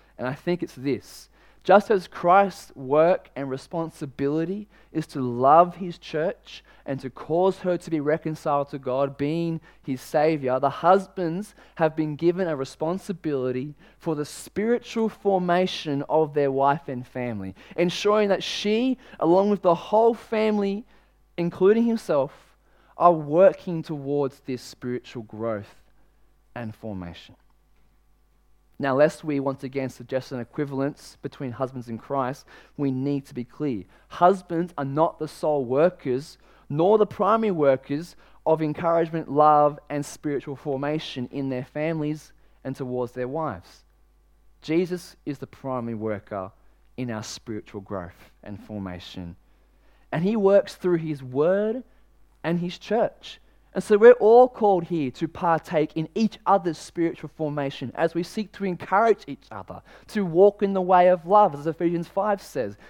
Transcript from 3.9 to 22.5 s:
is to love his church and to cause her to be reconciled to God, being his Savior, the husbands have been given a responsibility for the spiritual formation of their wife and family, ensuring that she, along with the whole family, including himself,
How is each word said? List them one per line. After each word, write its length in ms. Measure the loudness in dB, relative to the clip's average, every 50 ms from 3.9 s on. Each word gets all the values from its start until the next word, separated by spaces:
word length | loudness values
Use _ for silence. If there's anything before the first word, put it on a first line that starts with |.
| -10 -12 -14 -12 -6 -4 -2 -2 -2 -2 -2 -4 -6 -8 -10 -14 _ _ _ _
is 160 | -8 -8 -8 -8
to 120 | -6 -6
love 540 | -6 -4 -2 2 4 6 8 8 6 6 2
his 240 | -8 -10 -10 -12 -12
church 640 | -12 -8 -6 -4 -4 -4 -6 -8 _ -20 -20 -20 -20 -20 -20 -14 -10
and 140 | -8 -8 -8
to 100 | -8 -12
cause 480 | -14 -12 -6 -2 0 2 2 2 0 0
her 180 | -2 -4 -4
to 140 | -4 -4 -4
be 80 | -4 -2
reconciled 680 | 0 0 0 0 -2 -6 -8 -6 -4 -2 0 0 -2 -4
to 80 | -8 -10
God, 400 | -6 -4 -2 -2 -2 -2 -2 -4
being 420 | -4 -2 -2 -2 -2 -4 -4 -6 -10 -14 -20 -14
his 180 | _ -8 -8 -8
Savior, 600 | -6 -2 0 2 2 2 2 0 0 -2 0 0
the 100 | 0 -2
husbands 840 | -2 2 4 4 4 4 2 -2 -8 -6 -6 -4 -4 -6 -8 -12 -16 -20 -20 -12 _
have 220 | 0 0 0 0
been 180 | -2 -4 -4 -4
given 320 | 0 0 0 2 0 0
a 100 | -2 -4
responsibility 1160 | -4 -6 -8 -8 -6 -4 -4 -4 -4 -6 -10 -10 -8 -6 -4 -4 -2 -2 -4 -4 -4 -8 -10 -12 -16 -20 -20 _ _
for 160 | -6 -6 -4
the 100 | -4 -6
spiritual 840 | -8 -10 -16 -16 -10 -6 -2 0 0 0 0 -2 -4 -4 -2 -2 -2
formation 960 | -2 -2 0 0 0 2 2 2 2 2 2 0 -4 -6 -6 -4 -4 -4 -2 0
of 240 | 2 2 2 2
their 200 | 0 0 0 0
wife 360 | 2 2 2 2 2 0 -4 -10
and 180 | -10 -10 -10
family, 480 | -10 -8 -8 -6 -6 -6 -8 -10 -12 -14 -16 -20 -8 -4
ensuring 520 | -2 -2 -2 -2 -2 0 2 2 2 2 2
that 160 | 0 -2 -4
she, 520 | -6 -8 -4 -2 0 0 0 0 0 -2 -4 -8 -14 -6 0
along 300 | 2 4 4 4 4 2
with 120 | 0 2
the 120 | 2 2 2
whole 400 | 2 0 0 2 4 4 4 2
family, 720 | 0 -4 -6 -2 -2 0 0 0 0 -2 -2 -4 -6 -10 _ _ -20 _ _ _ _ _ _ _
including 460 | -6 -6 -4 0 2 4 4 6 4
himself, 500 | 4 2 0 -2 -2 0 0 0 0 -2 -6 -14 _ _